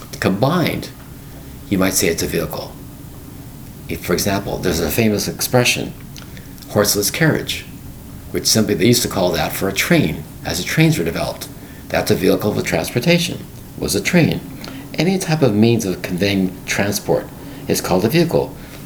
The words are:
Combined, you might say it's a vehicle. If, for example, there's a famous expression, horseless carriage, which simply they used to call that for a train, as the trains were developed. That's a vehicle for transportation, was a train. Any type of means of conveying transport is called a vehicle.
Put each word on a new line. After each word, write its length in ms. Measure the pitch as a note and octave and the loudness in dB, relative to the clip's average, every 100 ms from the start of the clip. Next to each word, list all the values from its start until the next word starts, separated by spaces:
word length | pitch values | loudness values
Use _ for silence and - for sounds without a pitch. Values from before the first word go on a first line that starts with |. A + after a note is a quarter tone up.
| - - | -12 -2
Combined, 680 | - F#2+ C3 F3+ C#3+ - - - - - - - - - - | 0 2 2 2 0 -2 -6 -12 -16 -16 -16 -14 -14 -14 -2
you 80 | G2 | 2
might 160 | F#2 | 2
say 160 | F2 F#2 | 2 2
it's 140 | E2 | 2
a 40 | F2 | -2
vehicle. 460 | E2 D#2+ - - - - - - - - - - - - - - | -2 -4 -6 -8 -12 -14 -14 -14 -14 -14 -14 -14 -14 -14 -14 -8
If, 160 | F2 - | -6 0
for 80 | |
example, 420 | E2+ G2+ G2 - G#2+ | 0 2 0 0 -2
there's 240 | F#2 D#2+ | 0 0
a 100 | E2 | 0
famous 380 | - A2+ G2+ - | 4 4 4 0
expression, 640 | - - B2+ A#2+ - A#2+ - - - - - - - - | -2 2 4 4 2 -4 -8 -12 -14 -14 -14 -14 -14 -2
horseless 400 | - C#3+ G#3 - | 2 4 2 0
carriage, 560 | - D#3+ - - - - - - - - - - | 2 2 2 -2 -6 -8 -12 -14 -14 -14 -14 -8
which 160 | F2+ - | -2 2
simply 260 | A2 G#2 | 4 4
they 140 | G2 G2+ | 4 6
used 160 | A#2+ | 4
to 60 | - | 2
call 240 | G2 F2+ | 0 2
that 200 | E2 D#2 | 2 -2
for 160 | - F#2+ | -2 -2
a 140 | F#2+ - | -2 2
train, 380 | E3+ G2 D#2 - - | 4 4 -2 -8 -10
as 140 | - - | -6 -4
the 80 | |
trains 320 | F3 - D#3+ - | -2 4 4 4
were 80 | |
developed. 420 | E3 F2 - - - - - - - | 0 0 -4 -6 -10 -14 -16 -16 -4
That's 200 | E2 - | 0 2
a 40 | |
vehicle 400 | G2+ F#2 F#2 - | 4 4 4 2
for 80 | - | 0
transportation, 840 | - E2 E2+ B2+ D3 E3+ - - - - - - | 0 0 0 0 4 4 2 -6 -10 -14 -14 -6
was 180 | - | -2
a 60 | - | 0
train. 400 | - F3+ D#3 - - - - - - | 2 4 4 2 -4 -10 -12 -12 -6
Any 240 | - D#3+ F#3+ | 0 2 2
type 240 | E3+ D#3 | 0 4
of 120 | C3 | 4
means 300 | G#2 A2+ A#2 | 6 6 4
of 160 | G2 F2 | 0 -4
conveying 560 | - F2+ G2 G2 F#2 - | -4 0 2 2 2 -2
transport 640 | - - G#2 G#2 - - - - - - - | -4 -2 0 -2 0 0 0 -10 -14 -10 -2
is 160 | - | -2
called 240 | - F2+ G#2+ | 2 2 4
a 20 | |
vehicle. 460 | D#3+ E3 C#2+ - - - - | 4 4 2 0 -6 -14 -12